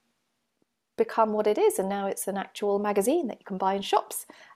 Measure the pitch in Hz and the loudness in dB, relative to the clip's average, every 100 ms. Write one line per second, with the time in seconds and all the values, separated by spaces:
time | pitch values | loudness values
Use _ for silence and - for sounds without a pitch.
0 | _ _ _ _ _ _ _ _ _ - | _ _ _ _ _ _ _ _ _ -2
1 | 220 - 220 214 214 208 415 - 196 202 | 0 2 2 2 2 4 4 2 -2 -2
2 | 196 - - 196 - - 208 202 208 202 | -4 -4 -6 -6 -6 -4 0 0 0 0
3 | 196 330 277 - - 185 190 196 196 - | 2 2 0 -8 -8 -2 0 0 0 -2
4 | - - - - - | -2 -10 -14 -20 -20